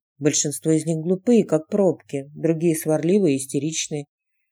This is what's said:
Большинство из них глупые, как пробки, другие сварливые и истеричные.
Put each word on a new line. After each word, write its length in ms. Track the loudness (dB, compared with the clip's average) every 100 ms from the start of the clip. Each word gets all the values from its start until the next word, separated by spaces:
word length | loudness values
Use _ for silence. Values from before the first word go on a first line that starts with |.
| _ -2
Большинство 520 | 0 0 -2 -4 0
из 140 | 0 0
них 120 | -2
глупые, 460 | -2 -2 4 4
как 240 | 4 0 -2
пробки, 640 | 0 0 0 -6 -10 -10 -4
другие 400 | -2 0 0 -2
сварливые 600 | -2 0 2 2 2 0
и 20 |
истеричные. 680 | -2 -4 -4 -6 -6 -8 -10 _ _ _ _